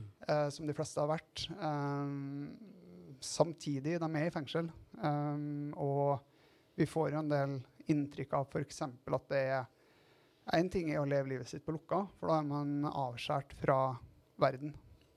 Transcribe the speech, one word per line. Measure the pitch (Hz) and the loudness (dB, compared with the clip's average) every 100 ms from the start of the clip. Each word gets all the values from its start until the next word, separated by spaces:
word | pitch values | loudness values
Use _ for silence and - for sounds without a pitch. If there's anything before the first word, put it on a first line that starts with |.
| 104 - - | -6 -8 0
Eh, | 151 147 | 2 2
som | 143 151 | 0 -4
de | |
fleste | 143 147 151 | -2 -2 0
har | 147 | 0
vært. | 160 - - - 165 | 0 -4 -8 -6 -4
Ehm, | 156 147 143 143 143 139 139 143 143 - - - 180 180 170 131 | -2 0 0 0 -2 -4 -6 -6 -8 -10 -16 -20 -20 -18 -18 -12
samtidig, | - - 160 156 151 139 147 170 | -4 2 2 2 -4 -2 0 0
de | 160 156 | 0 0
er | 165 | 0
i | |
fengsel. | 165 139 165 170 - - - | -2 -2 -2 -2 -6 -18 -4
Ehm, | 151 147 147 147 147 147 147 147 | -2 0 0 -2 -2 -4 -6 -4
og | 143 139 143 139 - _ - _ _ - | 0 2 2 2 -2 _ -20 _ _ 0
vi | 151 | 2
får | 160 147 | 2 0
jo | 151 | 0
en | 156 | 2
del | 143 139 139 - - - | 2 2 -2 -8 -8 2
inntrykk | 147 143 - 135 | 2 2 -4 0
av | 143 135 | 0 0
for | 156 | -2
eksempel | 143 - 143 123 - 135 | -4 -4 -8 -6 -2 -2
at | - | 0
det | 139 131 | 0 2
er, | 135 120 _ _ _ _ _ _ _ - | 0 -2 _ _ _ _ _ _ _ 0
en | 165 180 | 2 4
ting | 190 160 | 2 0
er | 151 | 2
å | 139 | 2
leve | 139 135 | 2 0
livet | 131 120 | -4 -6
sitt | 156 - | -8 -4
på | |
lukka, | 156 - 175 202 - | -6 0 0 0 -2
for | 175 | 2
da | 156 | 2
er | |
man | 147 147 143 143 147 | 4 0 0 0 0
avskjært | - 127 120 - 147 - | 0 -2 -4 -2 -2 -2
fra | - - 135 131 123 - - _ - | -2 4 4 4 0 -10 -20 _ 2
verden. | 135 131 151 - - - _ | 4 4 -6 -10 -16 -20 _